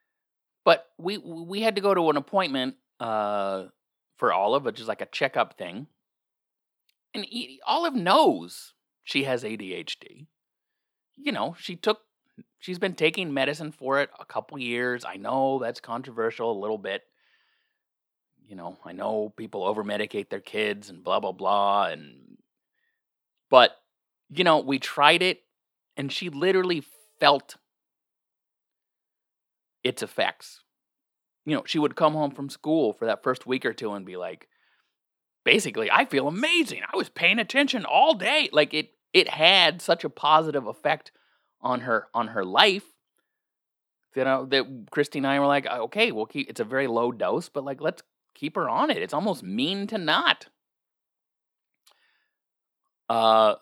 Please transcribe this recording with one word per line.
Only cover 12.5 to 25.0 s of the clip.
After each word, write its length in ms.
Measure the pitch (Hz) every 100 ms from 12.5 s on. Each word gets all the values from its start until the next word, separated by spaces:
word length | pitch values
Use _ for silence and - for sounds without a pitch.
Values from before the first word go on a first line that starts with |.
| _
she's 220 | - 175
been 140 | 190
taking 380 | 170 160 170 175
medicine 380 | 139 135 151 151
for 300 | - 127 135
it 100 | 143 -
a 60 |
couple 340 | - 113 - 143
years. 460 | 123 120 123 123
I 100 | -
know 460 | 95 104 131 135 135
that's 180 | 117 120
controversial 720 | - 117 131 117 113 113 117
a 80 | 104
little 200 | 104 107
bit. 240 | 98 98 _ _ _ _ _ _ _ _ _ _ _ _ _ _ _
You 80 | 95
know, 200 | 85 82
I 60 | -
know 420 | 92 104 110 107 -
people 260 | 110 101
over-medicate 680 | 92 107 104 104 104 104 98
their 100 | 101
kids 500 | - 107 107 104 104
and 140 | 87
blah, 160 | 92 98
blah, 100 | 98
blah. 560 | 92 92 101 101 101 90
And, 520 | 78 71 67 50 - _ _ _ _ _ _ _ _ _ _ _
but, 200 | 127 113 - _ _ _ _ _
you 120 | 147
know, 160 | 180 156
we 220 | 131 131
tried 420 | - -